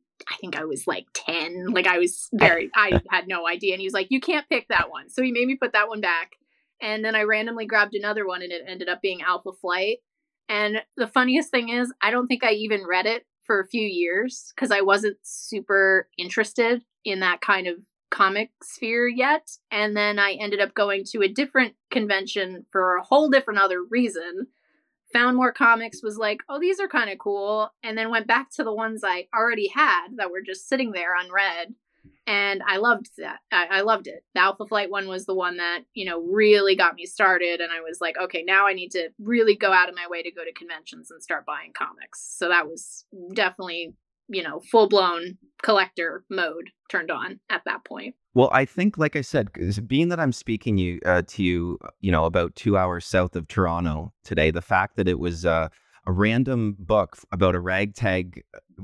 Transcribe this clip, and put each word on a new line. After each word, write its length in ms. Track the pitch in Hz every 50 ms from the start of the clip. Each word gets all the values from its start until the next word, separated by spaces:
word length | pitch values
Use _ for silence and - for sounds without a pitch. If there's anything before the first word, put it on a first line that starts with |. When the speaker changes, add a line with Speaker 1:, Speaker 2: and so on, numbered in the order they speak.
| _ _ _ - - -
Speaker 1:
I 60 | - -
think 200 | - 175 151 143
I 80 | 156
was, 220 | 160 139 139 - 180
like, 200 | 147 90 - _ -
ten. 540 | - - - 165 170 156 165 175 180 180 180
Like, 160 | - 185 185 190
I 120 | 180 175
was 300 | 180 180 - - - - -
very, 380 | 196 170 160 165 170 - -
Speaker 2:
<laughs> 40 | -
Speaker 1:
I 260 | 220 208 196 - - - -
had 160 | 196 180 175 185
no 200 | 185 175 170 170
idea. 260 | 175 180 208 190 180
And 60 | 190
he 60 | 196 190
was 60 | -
like, 140 | 196 190 190
"You 100 | 262 269
can't 280 | - - 349 - - -
pick 180 | 311 240 233 -
that 220 | 214 175 170 -
one." 180 | 160 - 135 -
So 140 | - 254 262
he 80 | 254 240
made 140 | 240 247 254
me 100 | 269 262
put 160 | 254 233 -
that 160 | 208 214 226
one 120 | 220 214
back. 320 | 202 180 170 165 180 - _ _ _ _ _ _ _ _ _ -
And 240 | - 214 214 214 214
then 100 | 220 220
I 80 | 214 208
randomly 420 | 214 220 214 220 233 233 233 220 208
grabbed 280 | 226 214 208 208 220
another 320 | 202 202 214 208 220 202 185
one, 140 | 180 180 180
and 80 | 180 175
it 100 | 170 139 185
ended 220 | 185 185 180 175
up 120 | 180 175 -
being 180 | 196 180 175 151
Alpha 300 | 180 180 180 - 190 185
Flight. 460 | _ - 180 175 185 190 208 226 - _ _ _ _ _ _ _ _ _ -
And 340 | 214 208 214 208 214 220 - _ - -
the 100 | 233 220
funniest 440 | - 262 254 254 254 330 - -
thing 180 | - 247 233 226
is, 240 | 240 240 247 247 - -
I 100 | - 214
don't 160 | 233 247 247 247
think 160 | 254 240 254
I 80 | 226 214
even 320 | 208 214 208 214 196 190 170
read 180 | 180 185 185 214
it 180 | 226 240 - _ _ _ _
for 140 | - 220 196
a 60 | 190 196
few 200 | - 240 214 202
years 680 | 185 175 175 170 175 196 240 254 - - - - - -
'cause 140 | 269 240
I 100 | 208 202
wasn't 360 | 196 196 196 208 220 208 196 - -
super 840 | - - - - - 226 202 190 - 196 196 190 190 190 190 180 _ _ -
interested 680 | 180 180 - 226 214 220 - 247 233 226 240 240 - _ _ _ -
in 160 | 208 196 190
that 200 | 190 180 175 -
kind 260 | - - 202 190 180 180
of 120 | 170 180 - _ _ _ _ -
comic 400 | - - 196 190 196 208 233 - _ - -
sphere 440 | - - - 247 220 226 233 240 247
yet. 420 | 233 247 254 277 302 311 - - - - _ -
And 260 | 226 208 214 214 208 208
then 220 | 208 208 208 208
I 140 | 202 196 190
ended 280 | - 214 202 208 202
up 120 | 196 185 -
going 300 | - 202 202 196 196 196 -
to 100 | - 220 196
a 60 | 190
different 460 | 202 254 285 277 - 262 247 208 - _ _ -
convention 720 | - 247 214 202 196 190 190 190 - 208 190 185 185 175 - _
for 260 | - 190 185 185 180 180
a 60 | 185
whole 260 | - 269 285 311 294
different 300 | 269 269 262 - 208 202
other 220 | 196 190 180 180 180
reason. 640 | 233 226 247 247 220 170 165 165 175 175 190 262 - _ _ _ _ _ _ _ _ _ _ _ _ -
Found 240 | 233 240 247 254 247
more 140 | 254 247 -
comics, 500 | - 277 233 233 226 226 220 - - -
was 140 | 214 208 220
like, 260 | 220 208 214 262 - -
"Oh, 100 | 277 285
these 200 | 339 359 381 381
are 60 | 392 370
kinda 280 | - 269 226 202 196 190
cool," 540 | - 202 202 202 196 208 214 214 214 214 _ _ -
and 140 | 226 220 220
then 140 | 220 226
went 160 | 226 226 220 233
back 240 | 226 254 262 - -
to 100 | - 254
the 80 | 226 208
ones 300 | 220 226 226 220 214 208
I 220 | 190 180 180 175 _ -
already 320 | 220 226 240 233 214 202 190
had 480 | - 269 302 262 190 175 175 185 254 226
that 140 | 202 180
were 100 | 175 190
just 260 | 190 196 190 190 - -
sitting 220 | 269 254 254 226 196
there 220 | 175 170 165 175 180
unread. 580 | 180 180 180 196 196 190 170 170 170 196 247 _ _ _ _ _ _ - _ _ - -
And 360 | 208 202 202 202 196 190 - 202
I 100 | 190 196
loved 340 | 220 233 233 220 233 - _ -
that. 220 | 160 - - - _ -
I, 160 | - 180 175 170
I 140 | 196 190
loved 260 | 202 220 226 202 - 127
it. 180 | - - _ _ -
The 60 | 185
Alpha 240 | 180 196 196 - 214 208
Flight 220 | 220 208 202 180
one 160 | 202 196 190 190
was 160 | 185 185 190 -
the 80 | 190
one 220 | 190 180 175 175 175
that, 280 | 175 175 175 175 - _ -
you 100 | 220 190
know, 160 | 185 170 170
really 540 | 165 175 190 214 214 214 208 202 196 196 190
got 200 | 190 185 170 165
me 100 | 175 170 -
started. 540 | - - 202 190 185 175 175 175 170 165
And 100 | 170 170 170
I 80 | 165
was 180 | 165 160 170 -
like, 160 | 175 165 - -
"Okay, 260 | 185 175 185 170 165
now 240 | 180 190 196 202 196
I 60 | 190
need 180 | 185 180 170 -
to 160 | 185 170 - _ -
really 360 | 202 214 240 233 226 214 202 208
go 140 | 208 190 190
out 160 | 180 180 180
of 60 | 180
my 120 | 180 175 175
way 140 | 175 170 170
to 80 | 175
go 140 | 170 170 165
to 80 | 165 165
conventions 580 | - 170 170 165 156 160 - - 156 160 -
and 120 | 165 160 -
start 220 | - 170 143 - -
buying 260 | 151 147 165 160 -
comics." 480 | - 151 151 - - - - - - - - - -
So 120 | 185 175
that 180 | 175 170 156 151
was 360 | 165 - - - - - - _ - 190 175 175 190
definitely, 640 | 214 202 185 185 - 185 180 165 175 170 170 - _ _ _ _ _ _ -
you 140 | 202 185 170
know, 180 | 156 147 165
full-blown 760 | - - - 226 214 196 208 202 185 175 175 170 170 180 185 - _ _ _ _ -
collector 600 | - 214 190 185 180 - 175 170 165 - 190 - -
mode 420 | 190 190 170 160 156 170 175 - _ _ _ -
turned 220 | - 180 165 165
on 280 | 156 123 - 180 190 - _ -
at 140 | 208 170 -
that 200 | - - - -
point. 300 | - - - - 254 - _ _ _ -
Speaker 2:
Well, 140 | 123 127 -
I 140 | - 131 135
think, 320 | - - 180 180 208 - 160
like 180 | 151 151 -
I 60 | 151
said, 320 | 127 - - 143 101 98 -
'cause 260 | - 85 92 101 101
being 300 | 113 104 127 143 170 175
that 100 | 175 165
I'm 120 | 160 131 120
speaking 440 | - - - 110 107 - 123 104 95
you, 200 | 92 87 87 - -
uh, 160 | 90 90 87 87 -
to 160 | - - 95
you, 340 | 90 87 85 85 87 85 - - - - _
you 120 | - 95
know, 140 | 82 78 80
about 300 | 82 85 90 85 87 -
two 220 | - - 110 101 95
hours 280 | 92 90 87 87 -
south 300 | - - 92 90 90 -
of 120 | 87 80 -
Toronto 640 | - 107 92 85 85 85 87 82 78 76 82 104 - _ -
today, 260 | - 110 80 78 80
the 120 | 80 85
fact 340 | - - 95 92 98 - -
that 120 | - 92 90
it 120 | 87 -
was, 260 | 85 87 85 82 87
uh, 240 | 85 80 82 80 78 - _ _ _ _ _ -
a 60 | 95
random 640 | 90 92 104 107 113 120 131 135 131 120 110 104 101 98
book 320 | 90 80 110 104 92 - - -
f-, 80 | - -
about 220 | - 87 98 92 90
a 40 | 90
ragtag, 840 | 87 92 92 95 104 104 101 - 110 101 92 92 90 90 87 - - _ -
uh, 40 | - - _ _ -